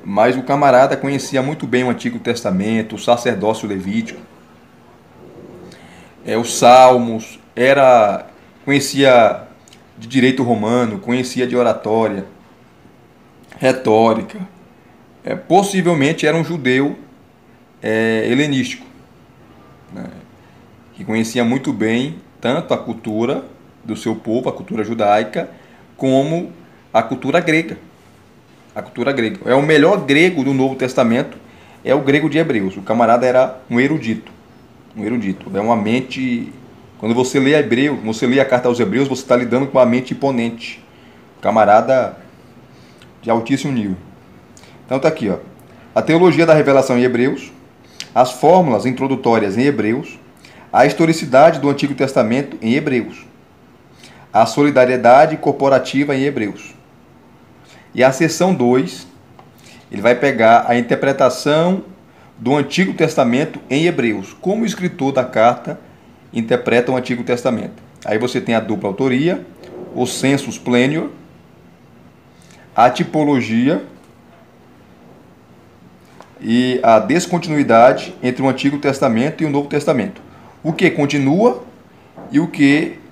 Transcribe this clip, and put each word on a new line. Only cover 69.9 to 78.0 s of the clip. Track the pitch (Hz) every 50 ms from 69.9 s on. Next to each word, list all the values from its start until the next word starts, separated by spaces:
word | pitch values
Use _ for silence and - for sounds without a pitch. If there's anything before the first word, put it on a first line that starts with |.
| -
o | - 123
sensus | 123 - - - 135 139 139 - 120 107 -
plenior, | - 123 123 120 123 135 151 160 190 294 - - - - - - - _ _ - - - _ _ _ _ _ - - - _ _ _ _ _ - - - - - - - -
a | - 117 131
tipologia | 156 - 175 - - 156 151 143 143 127 113 104 113 113 123 139 170 - - - - - - - - - _ - - - - _ _ _ _ _ _ _ - - - _ - - - - - - - _ _ _ - - - _ _ _ - - - _ - - - - - - - -
e | - 110 113 120 127 127 127 120 -
a | 113 113 110
descontinuidade | 101 98 139 175 180 - 180 170 - 165 151 147 139 110 113 113 120 131 139 -